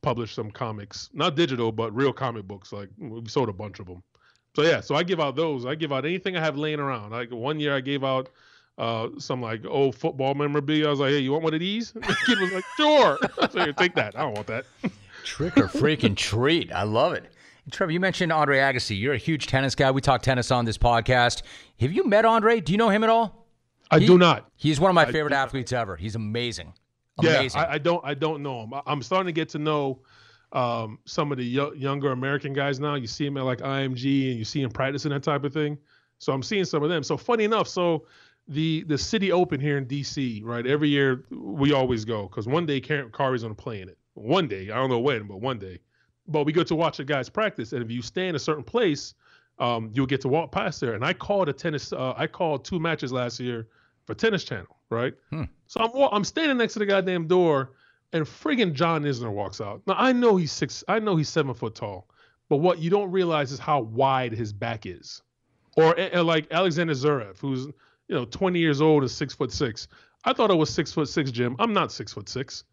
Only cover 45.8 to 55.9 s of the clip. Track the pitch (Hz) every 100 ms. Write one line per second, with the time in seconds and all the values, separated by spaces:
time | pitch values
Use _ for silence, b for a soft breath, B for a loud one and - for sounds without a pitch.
45.8 | _ _ _ _ - 151 143 160 165 156
46.8 | 156 - 139 143 127 - 214 - 113 135
47.8 | 117 120 113 - 185 151 - 151 - 233
48.8 | 214 143 - - b b b _ 123 117
49.8 | 110 110 135 131 131 147 160 190 202 147
50.8 | 127 104 135 180 - 202 170 139 175 147
51.8 | - 190 131 120 160 - 170 143 - 180
52.8 | 160 151 131 127 123 120 123 117 110 _
53.8 | _ _ - 113 226 196 - 107 - _
54.8 | _ 113 123 - _ 156 139 _ _ -
55.8 | 226